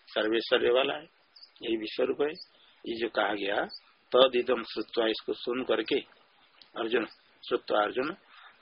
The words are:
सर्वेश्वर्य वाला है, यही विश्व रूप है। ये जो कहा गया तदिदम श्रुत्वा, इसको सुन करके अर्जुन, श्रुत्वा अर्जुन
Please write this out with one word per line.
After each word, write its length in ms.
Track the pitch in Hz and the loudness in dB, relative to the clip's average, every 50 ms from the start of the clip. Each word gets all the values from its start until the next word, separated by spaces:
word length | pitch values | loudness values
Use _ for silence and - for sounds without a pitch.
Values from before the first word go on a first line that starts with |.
| _ | _
सर्वेश्वर्य 640 | - - 113 107 110 117 113 - - 127 117 117 120 | -8 -4 -2 0 0 0 0 0 2 0 2 4 4
वाला 240 | 120 127 139 139 156 | 4 4 2 0 -2
है, 140 | 151 156 - _ _ _ _ _ - - - _ - | -6 -10 -16 _ _ _ _ _ -20 -20 -20 _ -8
यही 140 | - 113 117 | -4 -4 -2
विश्व 260 | 110 107 107 - - | -2 -4 -4 -2 -2
रूप 180 | 127 127 131 135 | -2 0 0 -2
है। 400 | 143 151 175 180 - _ _ _ _ _ _ _ - | -2 -4 -4 -8 -16 _ _ _ _ _ _ _ -10
ये 100 | 117 117 | -8 -6
जो 120 | 110 117 107 | -4 -4 -4
कहा 260 | - 110 104 98 107 | 0 0 0 0 -2
गया 340 | 101 98 98 104 127 170 208 - - _ _ _ _ _ - - | -2 -2 -2 -2 -2 -4 -4 -8 -16 _ _ _ _ _ 4 6
तदिदम 460 | 123 135 131 123 123 113 127 123 110 | 8 8 8 6 2 2 2 0 -2
श्रुत्वा, 440 | 110 - - 117 110 - - 117 113 | -2 -6 -8 -8 -8 -4 -2 0 0
इसको 260 | 110 107 - - - | 0 0 -2 -4 -6
सुन 320 | 107 - - 127 123 131 123 | -6 -6 -4 -4 -4 -4 -2
करके 400 | - 113 110 113 - 147 120 - - - _ _ _ _ _ _ _ _ - - _ - 110 | 0 0 0 0 0 -2 -2 -2 -6 -18 _ _ _ _ _ _ _ _ -20 -20 _ -8 -6
अर्जुन, 260 | 113 110 120 120 107 - - _ _ _ _ _ - - | -4 0 0 0 -2 -2 -10 _ _ _ _ _ -8 -4
श्रुत्वा 340 | 127 113 - - 113 107 | -4 -4 -2 0 2 2
अर्जुन 340 | 104 101 95 120 135 156 196 - _ _ - - - - - _ | 2 2 0 -2 -4 -4 -6 -10 _ _ -20 -20 -20 -20 -20 _